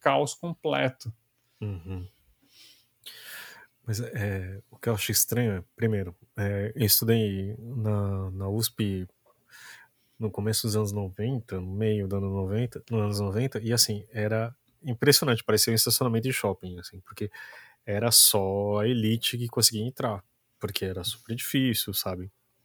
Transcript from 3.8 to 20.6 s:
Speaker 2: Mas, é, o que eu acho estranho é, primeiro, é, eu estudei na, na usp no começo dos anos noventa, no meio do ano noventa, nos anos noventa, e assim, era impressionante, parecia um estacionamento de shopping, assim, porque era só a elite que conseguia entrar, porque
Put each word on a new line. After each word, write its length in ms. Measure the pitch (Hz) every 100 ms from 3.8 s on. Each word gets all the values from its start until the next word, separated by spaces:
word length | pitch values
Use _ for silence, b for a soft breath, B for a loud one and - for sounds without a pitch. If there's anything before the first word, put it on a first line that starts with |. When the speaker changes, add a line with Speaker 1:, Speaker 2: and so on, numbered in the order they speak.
| -
Speaker 2:
Mas, 160 | 107
é, 580 | 123 - 101 95 92 98 -
o 80 | -
que 120 | 120
eu 40 |
acho 180 | 107 -
estranho 420 | 101 - 117 120
é, 100 | 95 - -
primeiro, 380 | 113 104 90 - _ -
é, 360 | 101 101 107 135
eu 100 | 104
estudei 680 | - 113 113 107 95 98 113
na, 760 | 117 127 107 104 101 98 95
na 180 | 92 98
usp 580 | 107 110 - 104 95 92 _ _ _ _ B B B B _ _ -
no 100 | 110
começo 380 | - 104 107 113
dos 80 | 107
anos 160 | 104
noventa, 680 | 104 98 92 113 135 - 92
no 120 | 92
meio 360 | 98 110 107 98
do 100 | 98
ano 120 | 98
noventa, 540 | 98 95 107 123 - -
nos 100 | 113
anos 180 | 104 101
noventa, 400 | 101 104 131 110
e 140 | 113
assim, 320 | 117 - 104 -
era 440 | 113 107 110 117 - _ _
impressionante, 600 | 151 117 143 139 147 113
parecia 280 | - 107 -
um 40 | 113
estacionamento 520 | - - 127 113 127
de 60 |
shopping, 440 | 127 104 95 92 87
assim, 200 | - 95
porque 320 | - - 104 B B B B B -
era 260 | 101 117
só 680 | - - 104 95 98 101 104
a 80 | 110
elite 500 | 123 110 113 - 120
que 100 | 120
conseguia 360 | 120 110 110
entrar, 400 | 117 - 120 101 - _ _
porque 260 | -